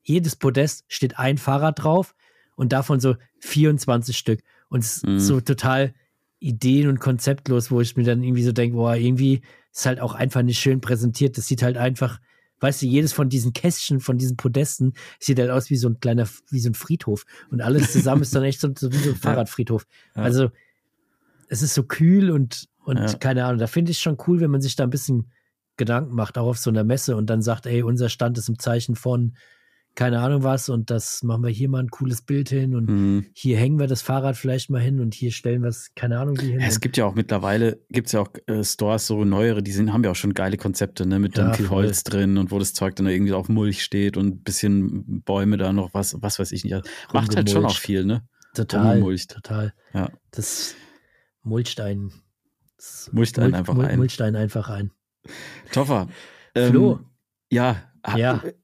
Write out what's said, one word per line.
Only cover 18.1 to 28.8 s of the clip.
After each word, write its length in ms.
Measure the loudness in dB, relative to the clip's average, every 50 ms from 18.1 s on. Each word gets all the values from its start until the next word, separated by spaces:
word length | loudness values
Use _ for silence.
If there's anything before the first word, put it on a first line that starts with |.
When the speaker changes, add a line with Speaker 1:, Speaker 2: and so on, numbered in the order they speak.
| 4 2
Speaker 1:
ist 140 | 2 2 0
dann 80 | 0 0
echt 180 | 0 0 -2
so, 80 | -2 -4 -2
so 140 | -2 -4 -2 0
wie 40 |
so 120 | 0 0 0
ein 60 | -2
Speaker 2:
<laughs> 0 |
Ja. 40 | 0
Speaker 1:
Fahrradfriedhof. 680 | 0 0 0 0 -2 -2 -4 -4 -2 -2 -2 -4 -4 _ _ _ _ _ -6
Speaker 2:
Ja. 60 | -2
Speaker 1:
Also, 300 | 0 0 2 2 2 0 -2 _ _ _ _ _ _ _ _ _ _ _ _ _ _ _ _ _ _ -8
es 120 | -4 -2
ist 120 | -2 0 0
so 100 | 0 -2
kühl 480 | -2 0 4 6 6 6 6 6 4
und, 380 | 2 2 0 0 -4 -10 -14 -18 _ _ -4
und 120 | -2 -2 0
Speaker 2:
Ja. 140 | 0 0 -2
Speaker 1:
keine 300 | 0 0 0 0 0 0
Ahnung, 140 | 0 0 0
da 80 | 0
finde 240 | 0 0 0 0 0
ich 80 | -2 -2
schon 180 | -2 -2 -2 -2 0
cool, 120 | 0 2 2
wenn 120 | 2 2
man 100 | 2 0
sich 140 | 0 -2 -2
da 80 | -2 -2
ein 60 | 0
bisschen 420 | -2 -2 0 0 0 0 -2 -4 _ _ _ _ _ _ _ _ _
Gedanken 400 | -4 -2 0 0 0 0 -2 -2
macht, 220 | -4 -4 -2 -2
auch 100 | -2 -2
auf 120 | -2 -2 -2
so 100 | 0 0
einer 140 | 0 2 2
Messe 320 | 2 0 0 0 -2 -2
und 120 | 0 0 0
dann 120 | 0 0
sagt, 240 | 0 0 -2 -2 -2
ey, 160 | -2 -2 0
unser 280 | 0 0 0 0 0 -2
Stand 280 | -2 -2 -2 -2 -2
ist 100 | -2 -4
im 120 | -4 -6 -4
Zeichen 360 | -2 -2 -2 0